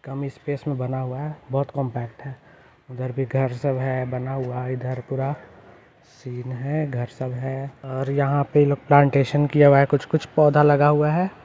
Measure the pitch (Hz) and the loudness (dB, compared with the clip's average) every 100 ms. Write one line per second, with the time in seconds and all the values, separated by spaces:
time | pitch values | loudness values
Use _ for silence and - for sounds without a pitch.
0 | - 135 139 - - 143 151 131 127 131 | -10 -8 -8 -8 -8 -6 -4 -6 -4 -4
1 | 127 127 151 151 - 135 139 139 131 120 | -6 -8 -10 -12 -6 -4 -4 -4 -6 -6
2 | 117 - 139 131 _ - _ _ - 123 | -10 -12 -16 -16 _ -20 _ _ -16 -10
3 | 127 123 123 135 131 123 143 131 135 131 | -6 -4 -2 -2 -2 -2 -4 -2 -2 -4
4 | 127 127 127 135 127 123 127 127 127 127 | -4 -6 -6 -6 -6 -6 -6 -6 -6 -8
5 | - 131 135 147 - - - - _ _ | -6 -4 -4 -6 -12 -20 -20 -20 _ _
6 | _ _ 127 123 123 123 135 156 147 123 | _ _ -12 -10 -8 -8 -4 -4 -2 -4
7 | 120 - 127 123 135 135 139 - 135 131 | -6 -6 -8 -6 -6 -8 -10 -12 -10 -6
8 | 139 139 139 143 139 147 143 143 - 143 | -2 0 0 0 2 4 4 0 6 6
9 | 143 139 131 147 147 151 143 139 139 139 | 6 2 0 0 0 6 6 6 4 0
10 | - 160 - - 151 143 147 143 147 151 | 0 -4 -2 4 4 6 4 4 4 4
11 | 151 160 190 - | 0 0 -2 -6